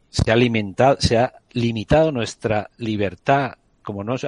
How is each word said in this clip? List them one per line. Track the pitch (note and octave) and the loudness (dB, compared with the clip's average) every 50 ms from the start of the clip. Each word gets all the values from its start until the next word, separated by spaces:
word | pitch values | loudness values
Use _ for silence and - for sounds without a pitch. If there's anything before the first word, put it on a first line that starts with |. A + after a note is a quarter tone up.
| _ _ | _ _
se | - - - A2+ | -2 0 2 2
ha | A2 | 4
limitado, | A#2+ B2 A#2+ A2+ A2 G#2 G2 F2+ - B2 C#3 C#3 - | 4 4 2 2 -2 -4 -2 0 2 4 4 4 2
se | - - B2 | 0 0 2
ha | A2+ B2+ - - - _ _ | 2 0 0 -4 -10 _ _
limitado | - B2 A#2 A#2 A2+ A2 G2+ - D3 D#3 D#3+ D#3+ | -4 -4 -2 -2 -2 -4 -2 2 2 4 4 2
nuestra | C#3 A#2+ A2 - - _ - A2 G#2+ G#2+ G2 - _ | 0 -2 -4 -6 -6 _ -4 -2 -2 -2 -4 -6 _
libertad, | - A#2 A2 A2 G2+ G2+ F#2 F2+ - - - C#3 C#3+ C3+ A#2+ - - _ _ _ _ | -10 -6 -4 -2 -2 -2 -4 -6 -4 0 0 2 2 0 -2 -6 -12 _ _ _ _
como | - - G2+ G2 G2 | -12 -10 -8 -8 -6
no | A2+ C3 B2+ - | -6 -6 -4 -4